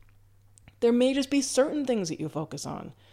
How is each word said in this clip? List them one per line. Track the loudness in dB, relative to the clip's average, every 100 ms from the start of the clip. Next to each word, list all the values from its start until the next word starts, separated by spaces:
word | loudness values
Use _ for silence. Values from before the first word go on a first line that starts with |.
| -20 -20 -20 _ _ -20 -20 0
There | 2
may | 4 4
just | 2 0
be | 0
certain | 2 2 2 0
things | -2 -2 -2
that | -6
you | -6
focus | -6 -8 -10
on. | -10 -10 -12 -18 _